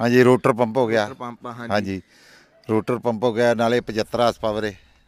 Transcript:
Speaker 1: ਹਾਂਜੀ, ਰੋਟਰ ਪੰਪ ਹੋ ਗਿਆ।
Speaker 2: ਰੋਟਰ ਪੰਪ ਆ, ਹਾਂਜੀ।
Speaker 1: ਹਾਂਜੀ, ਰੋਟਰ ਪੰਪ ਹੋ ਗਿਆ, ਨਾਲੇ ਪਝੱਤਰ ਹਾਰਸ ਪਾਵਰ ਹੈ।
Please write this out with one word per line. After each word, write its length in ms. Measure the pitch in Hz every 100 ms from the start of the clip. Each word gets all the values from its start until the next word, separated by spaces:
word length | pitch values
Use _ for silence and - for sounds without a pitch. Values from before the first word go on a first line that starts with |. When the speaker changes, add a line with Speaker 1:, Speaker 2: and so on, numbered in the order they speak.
Speaker 1:
ਹਾਂਜੀ, 220 | 120 123
ਰੋਟਰ 300 | 127 123 135
ਪੰਪ 240 | 113 113 120
ਹੋ 100 | 113
ਗਿਆ। 160 | 113
Speaker 2:
ਰੋਟਰ 120 | 104
ਪੰਪ 320 | 127 123 117 123
ਆ, 60 |
ਹਾਂਜੀ। 200 | 120 117
Speaker 1:
ਹਾਂਜੀ, 300 | 107 95 95 - _ _ - _ _ -
ਰੋਟਰ 280 | 110 101 117
ਪੰਪ 260 | 120 107
ਹੋ 80 | 123
ਗਿਆ, 220 | 110 120
ਨਾਲੇ 260 | 113 117 120
ਪਝੱਤਰ 400 | 113 107 101 113
ਹਾਰਸ 180 | 120 -
ਪਾਵਰ 260 | 110 107
ਹੈ। 140 | 107 95 _ _